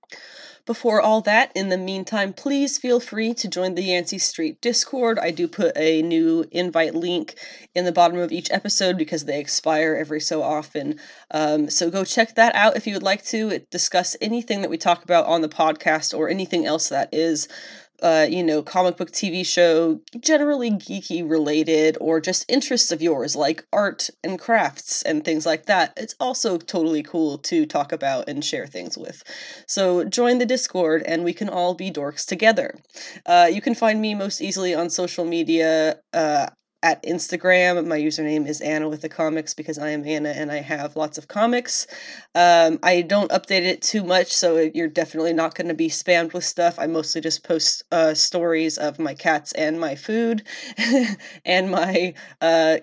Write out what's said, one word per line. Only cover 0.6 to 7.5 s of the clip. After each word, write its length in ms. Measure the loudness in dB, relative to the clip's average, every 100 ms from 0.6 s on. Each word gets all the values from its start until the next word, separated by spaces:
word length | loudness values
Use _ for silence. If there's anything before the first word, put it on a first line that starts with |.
| -10
Before 360 | -4 0 2
all 180 | 4 2
that, 280 | 4 2 2 0
in 120 | -2
the 100 | -2
meantime, 540 | -2 -6 -4 -4 -4
please 460 | -4 -2 0 0 -2
feel 240 | 0 0
free 320 | 0 -4 -4
to 160 | -4 -6
join 260 | -4 -4 -2
the 60 |
Yancey 360 | -2 -2 -2 -4
Street 440 | -4 -2 -4 -4
Discord. 580 | -2 -2 -2 0 0 0
I 100 | -2
do 160 | -2 -4
put 300 | 0 0 2
a 260 | 2 2
new 440 | 2 2 2 2 0
invite 420 | -2 0 0 0 -2
link 400 | -2 -2 -4 -12 -20